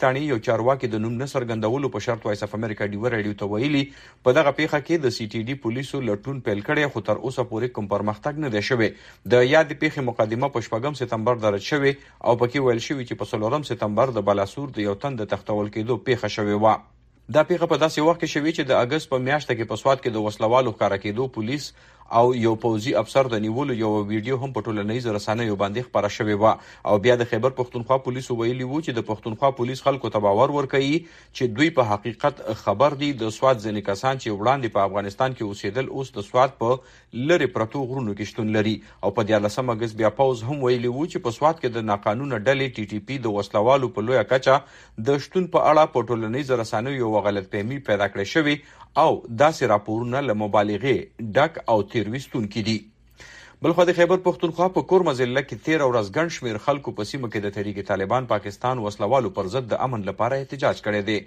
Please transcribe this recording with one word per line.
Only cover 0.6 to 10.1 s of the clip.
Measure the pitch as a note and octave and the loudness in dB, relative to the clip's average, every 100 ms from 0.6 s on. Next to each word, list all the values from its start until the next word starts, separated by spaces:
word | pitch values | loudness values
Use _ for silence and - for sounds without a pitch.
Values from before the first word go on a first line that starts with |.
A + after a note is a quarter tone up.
| A#2+ C3+ A#2 A2 | 2 0 0 -2
د | A2+ | -4
نوم | A#2+ | -4
نه | C3+ C#3 | -4 -4
څرګندولو | A#2 A2+ A2 C3+ C3 G#2+ | -4 -2 0 0 -2 -4
په | B2 | -4
شرط | A2+ A2+ | -4 -2
وایس | G#2 G#2 | -4 -4
اف | G#2+ | -6
امریکا | A2+ G#2+ G#2 G2+ | -6 -4 -6 -2
ډیوه | A#2+ A2+ | -2 -2
راډیو | G#2 G2+ G2+ | -4 -4 -4
ته | |
ویلي، | G#2 C#3+ C#3 C3+ - - _ B2+ | -2 0 0 -2 -8 -20 _ 2
په | C3+ | 4
دغه | C#3+ C3+ | 4 2
پیښه | D#3 D3 C3+ | 0 0 0
کې | E3+ C3 | 0 0
د | A2 | -2
سی | G#2+ | -6
ټي | A#2 A2+ | -6 -6
ډي | C#3 A2+ | -4 -4
پولیسو | B2 C#3 C#3 A#2 | -4 -4 -4 -2
لټون | G#2 C3 C3+ A#2 | -4 -6 -6 -4
پیل | G2+ G#2 | -4 -2
کړی، | D3 C#3+ | 0 0
خو | A#2 G#2 | -2 -2
تر | G#2 - | -2 -2
اوسه | C3 - | -4 -4
پورې | A2 B2 A#2 | -2 -4 -4
کوم | G2+ G2+ | -2 -2
پرمختګ | G#2 G#2 D3 D3 | -2 -4 -4 -4
نه | D3 | -2
دی | G#2 G2+ | -2 0
شوی. | B2 G#2 - - - F#2+ | 2 2 -2 -20 -10 4
د | B2 | 6
یادې | B2+ D#3 D3+ D3 | 6 6 4 0
پیښې | D#3 D3 | -2 -2
مقدمه | B2 | -4